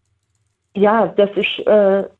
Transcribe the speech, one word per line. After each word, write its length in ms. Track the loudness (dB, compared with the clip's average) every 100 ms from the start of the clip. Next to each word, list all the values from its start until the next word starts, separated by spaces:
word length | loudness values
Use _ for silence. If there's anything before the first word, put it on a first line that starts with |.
| _ _ _ _ _ _ _ -2
ja, 320 | 0 0 0
dass 220 | -2 -2 -2
ich, 280 | -8 -2 2
äh, 360 | 2 2 0 -4